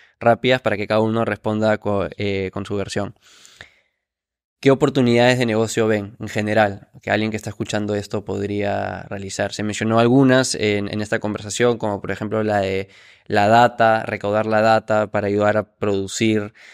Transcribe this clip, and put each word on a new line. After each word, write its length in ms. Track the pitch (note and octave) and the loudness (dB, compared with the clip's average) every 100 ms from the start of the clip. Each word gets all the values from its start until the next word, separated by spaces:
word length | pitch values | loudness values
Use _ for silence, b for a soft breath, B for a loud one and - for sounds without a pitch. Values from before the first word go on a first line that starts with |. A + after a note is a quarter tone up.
| b _ | b _
rápidas 400 | A#2 A#2 B2+ B2+ | 2 2 2 0
para 160 | G#2+ G2+ | 0 -2
que 120 | G#2 | 0
cada 120 | A2 | 0
uno 240 | A2 A2+ | 2 0
responda 540 | A2 G2+ A2 G#2+ G#2+ G#2+ | -2 -2 -4 0 0 0
co-, 320 | G#2 G2+ E2+ - | 0 -2 -4 -4
eh, 320 | G2+ G2 F#2 | -4 -4 -6
con 140 | G2 G2 | -8 -6
su 100 | G#2 | -6
versión. 400 | F#2 G#2 G2+ - b b b b b b b b _ _ _ _ _ _ | -4 -6 -8 -10 b b b b b b b b _ _ _ _ _ _
¿Qué 120 | C3+ | 2
oportunidades 680 | C3 C#3 C3+ A#2+ A#2+ B2 B2+ | 4 2 2 4 4 4 4
de 60 | A#2 | 2
negocio 420 | A2 A2 A#2 A2 | 0 0 0 2
ven 300 | G#2+ G2+ B2 | 0 -4 -10
en 80 | A2 | -8
general 600 | A2 G#2+ G#2+ G#2 G2 - - | -4 0 2 2 0 -14 -12
que 100 | G#2 | -4
alguien 200 | G#2 A2 | -2 -2
que 60 | G#2+ | -6
está 120 | G#2+ | -8
escuchando 460 | - A2 G#2+ G#2 G#2 | -8 -6 -4 -4 -4
esto 300 | - G#2+ G2+ | -4 -8 -6
podría 800 | G2+ G2+ G2+ G2+ G2 G2 F#2 | -6 -4 -4 -4 -4 -6 -10
realizar? 500 | - G2+ F#2+ - G2+ | -12 -12 -10 -6 -6
Se 100 | - | -6
mencionó 360 | G#2 G#2 A2 A2+ | -8 -4 0 2
algunas 560 | A#2+ C3+ C3 C3 B2+ - | 4 4 6 4 2 -2
en, 380 | G#2+ G#2 G2+ | -2 -2 -4
en 80 | G#2+ | -8
esta 180 | G#2 A2+ | -4 -4
conversación, 580 | G#2+ G#2 G#2 - A#2+ A2+ | -4 -6 -8 0 0 0
como 240 | G#2+ G2+ | -4 -6
por 100 | E2 | -6
ejemplo 320 | G2 G#2+ A2 | -8 -4 -2
la 160 | G#2+ G#2 | 0 0
de 300 | F#2+ F#2+ F#2+ b b b - | 0 -4 -6 b b b -4
la 200 | G#2 G#2 | 2 4
data, 560 | A#2 B2 - A2+ A2 | 6 6 4 2 2
recaudar 440 | - G#2+ G2+ G#2+ A2 | -2 -4 -2 0 0
la 120 | G#2+ | 2
data 520 | A2+ A2 - G#2+ G#2 | 4 2 2 0 0
para 160 | G#2 G2+ | -2 0
ayudar 280 | G2+ G#2 G#2+ | 2 2 0
a 220 | - _ | -2 _
producir, 760 | G#2 G2 G2 - A2+ A2 G#2 B B | -2 -2 -4 0 0 2 -2 B B